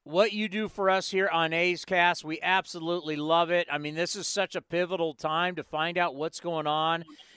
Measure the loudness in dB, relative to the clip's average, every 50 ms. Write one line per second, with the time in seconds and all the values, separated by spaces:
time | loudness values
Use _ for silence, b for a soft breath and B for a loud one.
0 | -8 0 4 4 4 4 2 -2 -4 -2 -2 -4 -4 -4 -2 0 2 4 4 2
1 | 2 0 0 0 0 2 2 2 2 2 2 2 2 0 0 -2 -4 0 2 4
2 | 4 4 2 0 -4 -8 -6 -2 0 2 2 2 0 -2 -8 -6 -4 -2 -2 -2
3 | -2 -4 -4 -2 0 2 4 4 4 4 2 2 2 0 -2 -4 -4 -4 -2 -2
4 | -2 -2 -4 -6 -6 -4 -2 -2 -2 -2 -4 -8 -6 -2 -2 0 0 0 0 -2
5 | -2 -2 -4 -4 -4 -2 0 0 0 0 -2 -4 -8 -6 -4 -2 -2 0 0 0
6 | 0 0 -2 -4 -6 -6 -6 -6 -6 -4 -4 -2 0 0 0 2 2 0 0 -2
7 | -4 -10 -18 B B B B